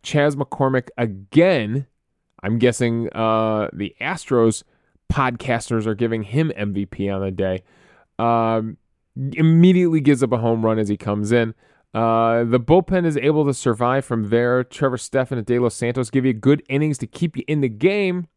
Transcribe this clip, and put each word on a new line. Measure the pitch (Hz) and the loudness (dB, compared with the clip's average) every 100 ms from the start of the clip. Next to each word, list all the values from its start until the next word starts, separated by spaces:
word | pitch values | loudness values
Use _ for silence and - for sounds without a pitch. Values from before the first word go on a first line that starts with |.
Chas | - 147 147 139 | -2 0 0 0
McCormick | 123 - 135 131 - - | -8 -2 0 0 -4 -6
again, | 117 95 98 147 175 165 104 127 135 _ _ _ _ _ | -6 -6 0 2 4 2 -2 -6 -8 _ _ _ _ _
I'm | 98 117 | -4 2
guessing, | 123 117 120 117 117 | 2 2 -2 -2 -4
uh, | - 110 110 110 107 107 | -2 0 0 0 -2 -4
the | 78 101 _ | -6 -10 _
Astros | 135 175 - 127 113 107 _ _ _ _ _ | -8 -8 -2 2 4 2 _ _ _ _ _
podcasters | - 131 120 135 117 - 113 110 | -2 -2 -2 -4 -4 -2 -2 -2
are | 107 | -2
giving | 117 113 | -2 -2
him | 101 123 160 - | -2 -2 -2 -2
M | 104 | -4
V | 98 98 | -4 -6
P | - 98 | -4 -4
on | 95 | -2
the | 95 | -4
day. | 92 95 92 _ _ _ _ _ - | -2 -4 -4 _ _ _ _ _ -4
Um, | 117 117 113 113 110 - _ _ _ - 135 | 0 0 0 -2 -4 -10 _ _ _ -10 -8
immediately | 127 160 165 180 180 175 160 | 0 4 8 6 6 4 2
gives | 139 139 | 2 2
up | 127 | 2
a | 117 | 0
home | 117 113 110 | 0 2 0
run | 110 | 0
as | 104 | 0
he | 104 | -2
comes | - 104 104 | -2 -4 0
in. | 120 113 110 _ _ _ | 2 0 -6 _ _ _
Uh, | 113 113 113 113 117 120 | -2 0 2 2 2 2
the | 123 | 0
bullpen | 117 170 - 185 170 | 4 2 4 0 0
is | 147 | 0
able | 131 151 143 | 0 0 0
to | |
survive | 131 131 110 120 131 135 | 0 -2 0 0 -2 -2
from | 117 104 | -4 0
there. | 117 120 127 | 0 2 0
Trevor | 123 - 139 123 | -2 -2 -2 -2
Stephan | - 135 127 127 | -4 -2 -2 -6
and | 107 | -2
De | 120 | 0
Los | 120 - | 0 -2
Santos | 120 123 120 | -4 -4 -2
give | 135 127 | 0 0
you | |
good | 110 131 151 - | 0 2 2 0
innings | 135 156 143 | -2 -2 -4
to | - | -8
keep | - 170 - | -6 -4 -4
you | - | -4
in | 151 | -2
the | 131 | -2
game. | 107 170 208 196 180 170 | 0 0 0 -2 -4 -8